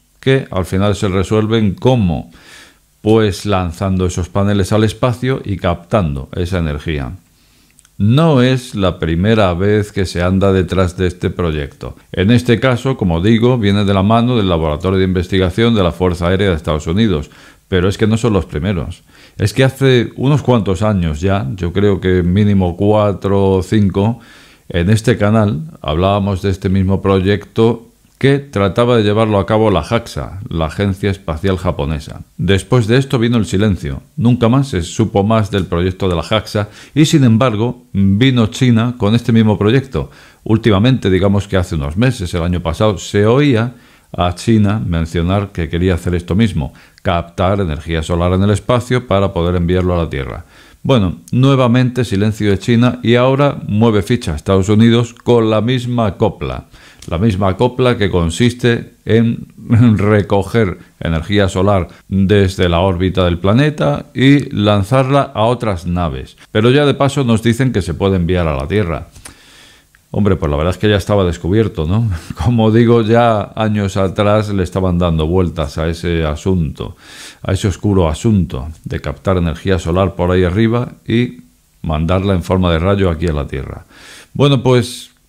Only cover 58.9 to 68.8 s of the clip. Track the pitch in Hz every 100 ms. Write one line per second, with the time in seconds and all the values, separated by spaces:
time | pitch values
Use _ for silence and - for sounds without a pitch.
58.9 | _ - 113 117 - - - - 110 120
59.9 | 98 104 107 90 101 95 117 95 - -
60.9 | - 85 80 82 104 92 95 101 95 82
61.9 | - - 95 95 104 95 - 90 85 95
62.9 | 87 92 95 90 85 95 117 151 151 151
63.9 | 143 - - 131 143 139 104 104 101 95
64.9 | 131 131 139 - 104 113 120 110 87 87
65.9 | 87 85 65 64 - - 110 117 143 143
66.9 | - 139 147 123 110 117 113 127 104 90
67.9 | 92 98 95 85 90 80 67 69 101